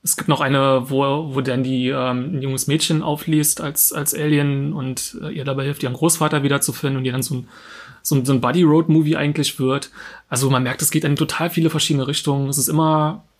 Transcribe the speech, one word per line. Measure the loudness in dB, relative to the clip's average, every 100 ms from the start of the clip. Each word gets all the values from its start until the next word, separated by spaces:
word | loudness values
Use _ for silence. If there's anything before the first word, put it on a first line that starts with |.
es | -2 -2
gibt | 0
noch | 2
eine, | 2 2 4 2 2
wo, | 0 0 -2 -2
wo | -4
Dandy, | -2 -2 0 0 0
ähm, | 0 -2 -2 -4 -4
ein |
junges | -4 -4 0
Mädchen | 0 2 0
aufliest | 0 -4 0 0 2 -2
als, | -4 0 0
als | 0 -4
Alien | -2 2 2 2 0 -2
und, | -4 -6 -6 -10 -10
äh, | -10
ihr | -6
dabei | -4 -4
hilft, | -4 -4
ihren | -4
Großvater | 0 0 2 0 2
wiederzufinden | 2 0 -2 -4 -4 -2
und |
ihr | -2
dann | -4
so | -4
ein, | -6 -8 -20 -20 -20 -20 -12
so | 0
ein, | 0
so | 2
ein | 2
Buddy-Road-Movie | 2 4 6 6 6 4 4 0
eigentlich | 0 0 -2 0
wird. | 0 0 -4 -18 -20 -20 _
Also | -2 2
man | 2
merkt, | 0 -2
es | 0
geht | 0
in | 0
total | 0 0 -2 -2
viele | 2 0
verschiedene | 2 0 0 0
Richtungen. | -2 0 0 0
Es | -2
ist | 0
immer | 2 4 4 2 -2 _